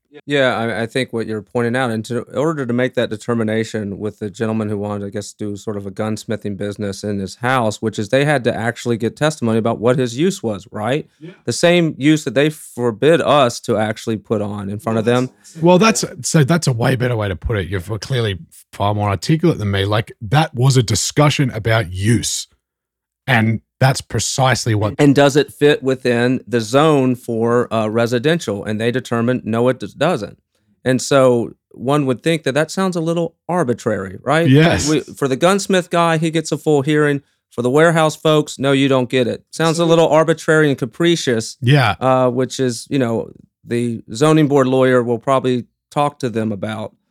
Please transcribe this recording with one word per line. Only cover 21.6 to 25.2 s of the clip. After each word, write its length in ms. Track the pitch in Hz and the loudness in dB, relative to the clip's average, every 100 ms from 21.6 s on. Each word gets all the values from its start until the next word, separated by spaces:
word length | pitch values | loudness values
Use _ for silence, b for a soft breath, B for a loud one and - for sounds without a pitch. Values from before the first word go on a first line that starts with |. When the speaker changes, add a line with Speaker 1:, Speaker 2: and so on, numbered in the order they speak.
| 113 113 85 | 0 0 0
Speaker 2:
use. 540 | 92 104 117 - - - _ _ _ _ _ _ _ - | -4 0 0 -2 -8 -10 _ _ _ _ _ _ _ 0
And 320 | 120 110 107 _ - | 0 2 -2 _ 0
that's 200 | 131 135 | 0 0
precisely 720 | - 117 - - 131 120 120 | -4 -6 -4 0 0 0 0
what 220 | 107 104 - | -2 -2 2
Speaker 1:
And 160 | 147 | 4
does 220 | 139 | 6